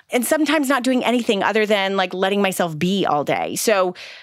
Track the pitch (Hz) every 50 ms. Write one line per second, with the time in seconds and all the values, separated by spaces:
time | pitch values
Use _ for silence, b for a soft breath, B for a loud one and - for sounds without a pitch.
0 | B B - 254 233 - 311 302 311 285 294 320 277 247 285 254 233 262 262 254
1 | 214 - 240 254 226 240 214 190 - 180 208 220 214 202 214 196 190 196 196 196
2 | 185 185 185 185 196 190 202 202 196 190 180 - 185 170 156 151 180 180 196 196
3 | 175 - 147 147 139 147 143 87 82 80 107 180 - 233 214 196 185 180 180 B
4 | B B B B